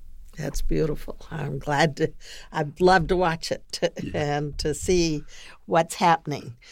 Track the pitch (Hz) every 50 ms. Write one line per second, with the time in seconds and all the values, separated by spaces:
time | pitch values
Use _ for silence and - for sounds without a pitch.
0 | - - - - - - - - - - - - - - 170 156 156 156 147 -
1 | - - - - - - - 151 147 139 143 135 - 147 143 143 160 151 139 -
2 | 160 151 - - - - - - - - - 160 151 147 147 - 180 180 190 190
3 | 160 135 185 180 180 165 160 165 - - - - - - - - 175 170 - -
4 | 170 - - 160 147 147 147 147 151 147 143 - - 156 143 - - - 185 175
5 | 170 165 156 147 - - - - - - - - - - - 165 170 - - -
6 | 190 170 165 - - 151 139 - - 123 117 - - -